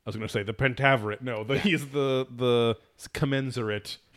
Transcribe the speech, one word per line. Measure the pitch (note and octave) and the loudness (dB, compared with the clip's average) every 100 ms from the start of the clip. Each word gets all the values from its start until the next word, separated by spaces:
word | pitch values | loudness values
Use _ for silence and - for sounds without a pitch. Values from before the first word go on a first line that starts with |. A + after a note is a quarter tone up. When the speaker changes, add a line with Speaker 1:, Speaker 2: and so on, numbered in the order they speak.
| - | -10
Speaker 1:
was | G#2+ | -6
gonna | G#2+ | -4
say | A2 | -4
the | G2+ | -4
Pentaveret. | A2 C3 B2 C#3 C3+ G#2 G#2 | 0 0 2 2 2 0 -4
No, | B2+ A2 | -4 -6
the, | G#2+ C3+ | -2 0
Speaker 2:
Yeah. | |
Speaker 1:
he's | G3+ D#3 C#3 | 2 2 0
the, | C#3+ C3+ C3 C3 | -2 0 0 -2
the | A#2+ B2 A#2+ A#2 A2 _ _ - | 0 2 4 4 0 _ _ -12
commensurate, | - C#3+ C3+ C3 A#2+ A2 G#2 - - _ | -2 0 0 -2 -4 -2 -4 -6 -14 _